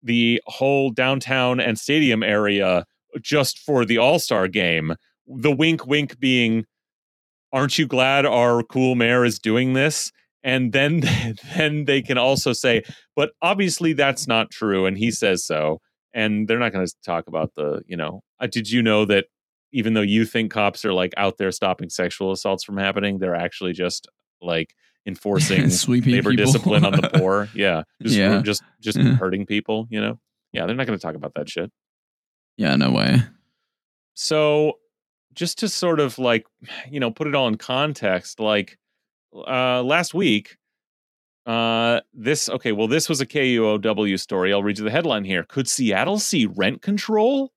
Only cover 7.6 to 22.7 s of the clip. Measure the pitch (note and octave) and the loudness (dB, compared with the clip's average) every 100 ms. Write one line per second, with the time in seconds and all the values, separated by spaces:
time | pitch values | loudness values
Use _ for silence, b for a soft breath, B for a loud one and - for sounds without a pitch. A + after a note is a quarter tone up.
7.6 | C#3 - C#3+ B2+ C3 C#3 C#3 A#2+ A#2+ A#2+ | -2 0 -2 2 2 4 2 4 4 2
8.6 | A#2 C3 B2+ B2+ A#2 B2 A#2+ G#2+ A2 A2 | 0 0 2 2 2 4 2 0 0 0
9.6 | B2+ C3 C#3+ D3 - _ _ _ C3+ B2+ | 2 2 0 -2 -8 _ _ _ -4 0
10.6 | B2+ C3+ C#3+ E3 C#3+ - A2+ A2 - - | 0 2 2 2 0 0 -2 -8 -10 -2
11.6 | D#3 D3+ C#3+ C#3 B2 B2+ B2 C3+ - A#2 | -2 0 0 0 0 0 2 2 0 0
12.6 | C3 A2+ B B B - C#3 _ E3+ G3 | 2 2 B B B -4 -4 _ -2 0
13.6 | F#3+ - E3+ D3 C#3 B2+ - A2+ A2 - | 0 0 0 2 0 0 0 0 0 -2
14.6 | A2+ F#2+ F#2+ F#2+ A#2 G#2+ A2 F#2 - D#2 | 0 2 2 0 -2 0 0 0 -2 -2
15.6 | D2+ D#2+ _ _ _ A#2 G#2+ G#2+ G#2+ A2+ | 0 -2 _ _ _ -4 -2 0 0 0
16.6 | A#2+ G2 F2+ - - E2+ E2 E2+ D#2+ - | 0 -2 -4 -6 -6 -6 -4 -4 -4 -4
17.6 | D2 D2 - F2 D#2 F#2 _ _ B2+ A#2+ | -4 -4 -8 -8 -8 -10 _ _ -6 -6
18.6 | G#2 A#2+ A2+ G#2+ G#2 G2+ F#2+ _ _ _ | -2 0 2 4 4 2 0 _ _ _
19.6 | _ C3+ A2+ A2 G#2 G#2+ A2 A#2+ A2 A2 | _ -4 0 0 2 2 2 0 -2 0
20.6 | G2+ - - F#2 F2+ - G2 - F#2+ F2+ | -2 0 -2 0 -2 0 -2 0 -4 -2
21.6 | G2 F#2 F2 - F2+ - F#2+ F#2+ G#2 F#2+ | -2 -2 -6 -4 -4 -2 -4 -4 -4 -4
22.6 | - | -6